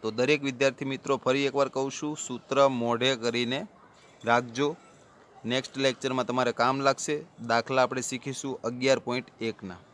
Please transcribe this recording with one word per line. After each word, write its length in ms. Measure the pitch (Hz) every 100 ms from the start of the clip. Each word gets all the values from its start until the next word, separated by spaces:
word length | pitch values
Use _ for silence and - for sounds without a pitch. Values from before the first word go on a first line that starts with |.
તો 100 | 110
દરેક 320 | 110 127 147
વિદ્યાર્થી 420 | 139 123 135 127 135
મિત્રો 320 | 135 135 135
ફરી 280 | - 135 139
એકવાર 220 | 135 135
કહું 240 | 135 135
છું, 260 | 131 151 151
સૂત્ર 500 | - 123 - 135 139
મોઢે 480 | 127 117 117 127 131
કરીને 520 | 117 120 120 117 208 - - - - - 113
રાખજો. 500 | 120 123 113 143 170 - - - - - - 113
નેક્સ્ટ 320 | 127 131 131
લેક્ચરમાં 480 | 135 123 135 131 120
તમારે 260 | 123 123
કામ 300 | 117 123 135
લાગશે. 440 | 139 135 - 151 160 - 117
દાખલા 360 | 117 117 131
આપણે 180 | 127 127
શીખીશું 600 | 120 127 139 131 139 131
અગિયાર 380 | 113 123 127 131
પોઇન્ટ 420 | - 120 123 -
એકના. 360 | 117 104 98 90 -